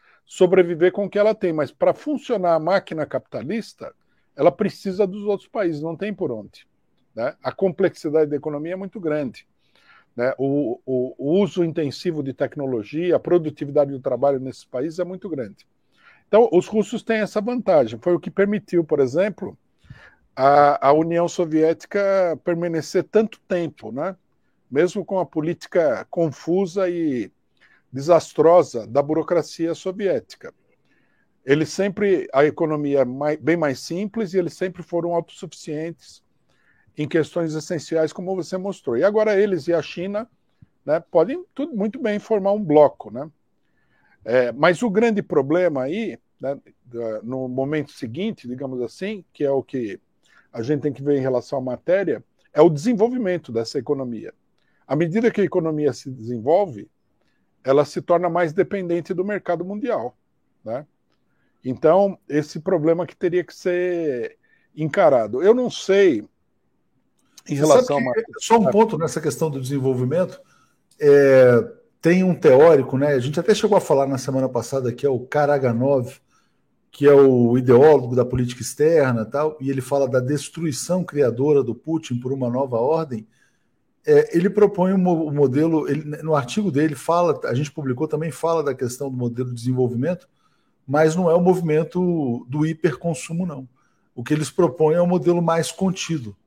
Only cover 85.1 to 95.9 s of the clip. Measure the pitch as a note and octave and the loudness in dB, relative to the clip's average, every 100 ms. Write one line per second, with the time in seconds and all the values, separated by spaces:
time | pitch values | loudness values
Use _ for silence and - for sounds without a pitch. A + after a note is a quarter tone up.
85.1 | E3 D3+ C#3+ C#3 C3 E3 D#3+ C3+ C#3+ D3+ | 0 0 2 2 2 2 0 0 -4 -6
86.1 | D3 D#3 D3 C3 - G3+ C#3 D#3 C3+ - | -8 -2 -2 -2 -2 -2 0 0 -2 -2
87.1 | E3+ F3 C#3+ - A#2+ D3 - C3+ B2 D#3+ | 0 0 -2 -4 -4 -4 -6 -6 -4 -4
88.1 | D3+ D#3+ - E3 E3 C#3+ B2+ B2 B2 C#3 | -4 -6 -4 -2 -2 -2 -4 -6 -6 -8
89.1 | B2+ A#2+ A#2 B2 A#2+ B2 B2+ B2 A#2 D3 | -6 -4 -4 -8 -6 -4 0 0 0 -4
90.1 | F3 _ _ _ _ _ _ - C#3+ D#3+ | -6 _ _ _ _ _ _ -4 2 2
91.1 | E3 F3 E3+ F3+ F3 E3 D3+ D#3+ F3+ F3+ | 2 2 2 4 2 2 0 0 -2 -2
92.1 | E3+ C3+ A#2+ B2 D3 D#3 D#3 E3+ C#3 E3+ | 0 -2 -4 -6 -2 -2 0 -2 -2 -6
93.1 | D#3+ - E3 F#3 C#3+ C3 _ _ _ _ | -6 -6 -8 -6 -8 -14 _ _ _ _
94.1 | - B2 D3+ D3+ - F3 E3+ D#3 E3+ F3 | -12 -4 -2 -2 0 0 2 2 4 2
95.1 | F3+ F3 F3 E3+ E3 D#3+ - F#3+ | 2 2 2 2 0 -2 -2 -2